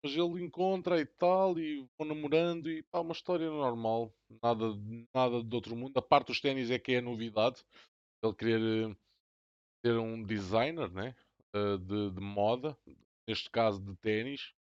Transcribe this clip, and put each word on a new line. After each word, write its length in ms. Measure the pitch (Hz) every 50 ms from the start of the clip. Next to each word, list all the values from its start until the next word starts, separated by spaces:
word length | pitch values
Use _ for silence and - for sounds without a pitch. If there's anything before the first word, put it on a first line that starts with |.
| -
Mas 120 | 147 139
ele 260 | 156 175 175 170 180 175
encontra 560 | 170 - 170 185 190 190 185 175 185 175 165
e 60 | 147
tal, 520 | - _ _ 175 175 185 190 190 190 180
e 300 | 165 160 156 151 143 131 123 _
vão 80 | _ 156
namorando, 640 | 151 151 151 151 143 147 160 170 175 170 170 156 165
e 140 | 160 160 -
pá, 160 | _ - 175
uma 140 | 170 165 170
história 360 | - - - 180 170 165 160
normal, 640 | 156 151 143 127 117 117 113 110 113 113 117 110 - _ _ _ - -
nada, 240 | - 117 117 110 113 110 107 101 104 107 113 117 117 _ _
nada 260 | 131 127 127 120 120
de 140 | 117 113 113
outro 220 | 120 - - 117
mundo. 200 | 117 123 135 135
A 40 | 131
parte 260 | 123 - 151 143 127
dos 140 | - 123 -
ténis 280 | - 143 135 135 127 117
é 80 | 127
que 140 | 123 - -
é 60 | 127
a 40 | 123
novidade, 640 | 123 120 120 110 113 117 104 107 107 123 127 - _ _ _ - - _ _ _ _ _ _ _
ele 140 | - 110 107
querer, 240 | - 110 113 113 113
eh, 360 | 110 113 110 110 110 110 104 _ _ _ _ _ _ _ _ _ _ _ _ _ _ _ _ _ -
ser 120 | 120 117
um 240 | 117 113 113 113 113
designer, 680 | 110 98 110 104 98 90 101 113 120 147 165 165 139 92
né? 240 | 90 95 101 127 127 _ _ _ _ _ _ _ -
Eh, 220 | 104 104 101 101
de, 340 | 95 90 92 101 104 104 101
de 80 | 92 92
moda, 580 | 98 101 101 101 101 107 117 127 127 151 139 _ _ - 67 _ _ _ _ _ _
neste 240 | - 110 - - -
caso 320 | - 120 113 110 101 98
de 140 | 98 98 98
ténis. 580 | - - 110 107 107 113 135 143 135 - - _ _